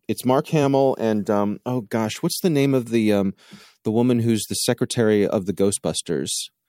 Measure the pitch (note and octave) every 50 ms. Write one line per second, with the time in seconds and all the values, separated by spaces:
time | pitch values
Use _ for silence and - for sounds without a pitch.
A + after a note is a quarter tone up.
0 | _ - A2 - - B2 B2+ C#3 D#3 - E3 D#3 C#3+ C#3 C#3 C3+ C#3 C3+ - -
1 | A2 A2 G#2+ G#2 G2 A2 G#2 G2+ G2+ G#2 G2+ - - B2+ B2+ B2+ G2+ - - A2+
2 | A2 A2 - - - F3 - - - F3+ D3+ C#3 C#3 C#3 C3+ C3 A#2 A2+ A#2 A#2
3 | G#2+ G#2 G#2 G2+ F#2+ G2 F#2+ - - - - - - - _ _ _ A2+ G#2+ A#2
4 | B2 B2+ B2 A#2 A2+ A#2 A2+ G#2 - - G2 - - - A#2+ - B2+ - - B2
5 | A2+ A2 G#2+ G#2 G2+ - - G#2+ F2+ G2+ F2 - G2 G2+ - - - F2 - -
6 | - - E2 C2+ C2+ - - - - - _ _ _